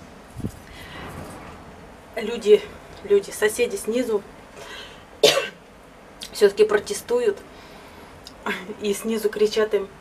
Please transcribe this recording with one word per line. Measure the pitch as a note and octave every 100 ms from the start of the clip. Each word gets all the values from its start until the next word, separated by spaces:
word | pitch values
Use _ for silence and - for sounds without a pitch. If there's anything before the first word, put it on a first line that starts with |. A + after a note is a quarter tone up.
| - - - - - - - - - - - - - - - - - - - - -
Люди, | A#3 A3 A#3 G3+ G#3 - - - -
люди, | G3 G3+ G3
соседи | - G#3+ A#3 A#3 G3
снизу | G#3+ A#3+ A#3 G3+ - - - - - - - - - -
<coughs> | - - - - - - - - - - -
всё-таки | - G3+ G3+ G#3+
протестуют. | G#3 - G3+ - A#3+ A3+ - - - - - - - - - - - - F#3 F#3 G#3
И | G#3
снизу | G3+ A3+ A3+ G#3
кричат | G#3 G#3+ A3 G#3+
им: | E3 C3 -